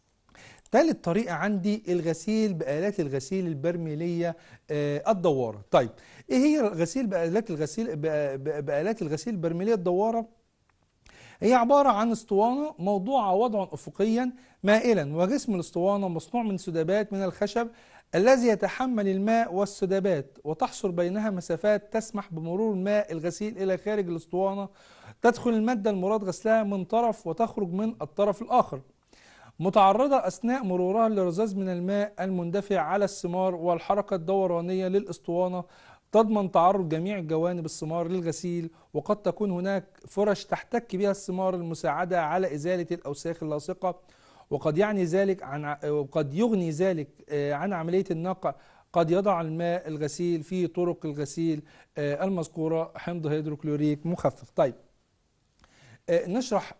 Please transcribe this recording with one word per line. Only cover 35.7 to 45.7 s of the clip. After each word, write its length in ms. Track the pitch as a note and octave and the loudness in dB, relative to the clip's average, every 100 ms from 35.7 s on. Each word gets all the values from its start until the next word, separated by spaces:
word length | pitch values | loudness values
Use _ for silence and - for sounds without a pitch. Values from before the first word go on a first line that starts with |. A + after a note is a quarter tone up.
| - - - _ | -18 -20 -20 _
تضمن 400 | G#3+ A3 G#3+ F#3 | 4 4 2 2
تعرض 380 | F3 F3+ G3+ E3 | 4 6 4 0
جميع 300 | D#3+ F#3 G3+ | -2 -2 -6
جوانب 460 | D#3 D#3+ F3 F3 D#3+ | -2 0 0 -2 -6
الثمار 420 | - D#3 E3 E3+ | -8 -4 -4 -2
للغسيل، 640 | F#3 E3 - F3+ E3+ E3 - _ | -2 -4 -4 -4 -4 -6 -12 _
وقد 280 | D3 - G#3 | -6 -2 0
تكون 300 | F#3+ - G#3 | -2 -2 -2
هناك 340 | F3 F#3 G3 F#3+ _ - | -2 -2 -2 -4 _ -8
فرش 360 | - G#3 G3 - | 0 2 0 -2
تحتك 500 | E3+ - A#3+ A#3 F#3 | -6 -4 -6 -4 -2
بها 160 | G3+ | 0
الثمار 440 | F#3+ - F#3 F#3+ F3+ | -2 -4 -2 -2 -2
المساعدة 640 | E3+ D#3 E3 D3 F3+ F3 | -6 -4 -2 -2 0 0
على 340 | D3+ F3+ F#3 D3 | 0 0 0 -2
إزالة 320 | D#3+ F#3 E3+ | -2 -2 -2
الأوساخ 520 | F3 C#3 D3 E3 D#3+ | -6 -6 -8 -6 -6
اللاصقة، 560 | D#3 D3+ E3 F3+ F#3 E3+ _ _ _ - - | -4 -4 -6 -4 -6 -6 _ _ _ -20 -8
وقد 280 | C#3+ D#3+ D#3 | -2 0 2
يعني 260 | G#3 G#3 | 2 2
ذلك 400 | E3+ F#3 G3 F#3+ | 2 2 2 0
عن 220 | C3 C#3+ | -6 -8
ع-، 240 | D3 | -6